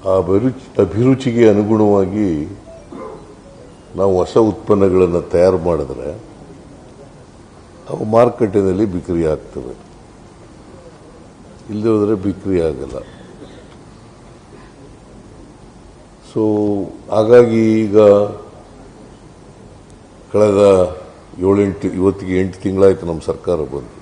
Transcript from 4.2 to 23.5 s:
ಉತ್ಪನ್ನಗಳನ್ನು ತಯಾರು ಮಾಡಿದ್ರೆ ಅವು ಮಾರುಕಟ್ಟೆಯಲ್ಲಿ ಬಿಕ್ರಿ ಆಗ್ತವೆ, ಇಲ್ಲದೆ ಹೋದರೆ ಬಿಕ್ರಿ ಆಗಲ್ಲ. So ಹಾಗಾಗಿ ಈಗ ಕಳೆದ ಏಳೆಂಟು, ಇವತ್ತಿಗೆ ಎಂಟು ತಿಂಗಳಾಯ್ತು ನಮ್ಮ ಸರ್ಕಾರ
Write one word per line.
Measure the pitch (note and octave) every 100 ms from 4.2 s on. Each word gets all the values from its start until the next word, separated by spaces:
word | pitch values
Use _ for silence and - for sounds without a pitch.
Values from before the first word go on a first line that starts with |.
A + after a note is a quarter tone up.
| F2 B2
ಉತ್ಪನ್ನಗಳನ್ನು | A2 F#2+ - G2+ G2 F#2 F2+ E2+
ತಯಾರು | - E2+ F2+ F#2
ಮಾಡಿದ್ರೆ | E2+ D#2+ C#2 B1+ C#2 G2 - - - - - - - - - - - - - - - - -
ಅವು | C#3+ A2
ಮಾರುಕಟ್ಟೆಯಲ್ಲಿ | A#2 A#2+ - G#2+ G2+ F#2+ F#2 G#2+
ಬಿಕ್ರಿ | F2 D2+ E2 D#2+
ಆಗ್ತವೆ, | D2 - D2 B1 - - - - - - - - - - - - - - - - - - - -
ಇಲ್ಲದೆ | G#2+ A2
ಹೋದರೆ | A2 G#2 G#2+
ಬಿಕ್ರಿ | G2 F#2 G2 F2+
ಆಗಲ್ಲ. | D#2+ C2 C2+ C2 - - - - - - - - - - - - - - - - - C#3 C#3 B2 - - - D3+ D3 - - - - - - - -
So | B2 G#2+ G#2+ G#2 G2+ F2 - -
ಹಾಗಾಗಿ | G#2 A2 A#2+ A#2 A2+ A2 A2
ಈಗ | G#2+ G#2 G#2 G2+ G#2 - - - - - - - - - - - - - - - - - - - -
ಕಳೆದ | G#2 G#2+ G2 G2+ F#2+ F2+ - - - - -
ಏಳೆಂಟು, | F#2 G2+ G2+ F2 F#2
ಇವತ್ತಿಗೆ | F2+ F#2+ F#2 F#2 F#2
ಎಂಟು | F#2+ F2
ತಿಂಗಳಾಯ್ತು | G2+ F#2+ G2 E2+ E2+
ನಮ್ಮ | D#2+
ಸರ್ಕಾರ | D#2+ D#2+ -